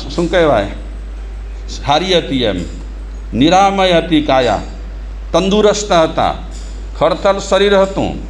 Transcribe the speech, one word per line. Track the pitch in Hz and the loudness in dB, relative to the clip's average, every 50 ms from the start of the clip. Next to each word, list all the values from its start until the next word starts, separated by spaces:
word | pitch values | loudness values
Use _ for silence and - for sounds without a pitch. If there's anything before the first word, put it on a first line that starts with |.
| - - 143 | -8 -6 -2
શું | 165 175 165 | -2 -2 2
કહેવાય, | 190 180 165 151 127 107 101 98 - - - - - - - - - - - - - - - - - - - - - - - | 2 4 4 4 4 2 0 -2 -6 -10 -10 -12 -10 -10 -10 -10 -10 -10 -10 -10 -10 -10 -10 -12 -12 -10 -10 -10 -10 -6 -2
સારી | 135 143 156 180 190 180 165 | 0 0 2 2 2 2 2
હતી, | 131 - 143 127 | 2 0 -2 0
એમ | 117 107 92 90 82 - - - - - - - - - - - - - - | 0 0 0 -2 -6 -8 -10 -10 -12 -12 -12 -12 -12 -12 -12 -12 -10 -6 0
નિરામય | 110 135 165 180 190 196 196 196 196 190 185 | 2 4 6 6 6 4 4 4 2 2 4
હતી | 175 165 165 170 165 147 | 4 2 2 2 2 2
કાયા, | 143 - 131 131 127 113 101 82 - - - - - - - - - - - - - - | 2 2 2 2 4 2 0 0 -4 -8 -10 -10 -12 -12 -10 -10 -10 -10 -10 -10 -8 -2
તંદુરસ્ત | - 165 185 196 202 208 202 208 202 - - - | 0 0 2 2 2 4 4 4 2 2 -2 0
હતા, | 185 170 160 151 - 143 110 85 71 - - - - - - - - - - - - - | 2 2 2 2 2 0 0 0 0 -4 -8 -12 -12 -12 -10 -10 -10 -10 -10 -10 -2 0
ખડતલ | 139 165 180 175 - 196 196 196 | 0 0 2 2 0 0 0 0
શરીર | 190 - 196 190 196 202 202 190 | 0 0 2 2 4 4 6 4
હતું. | 190 190 190 170 117 87 71 64 62 - | 4 2 0 -2 -2 -2 -4 -6 -8 -10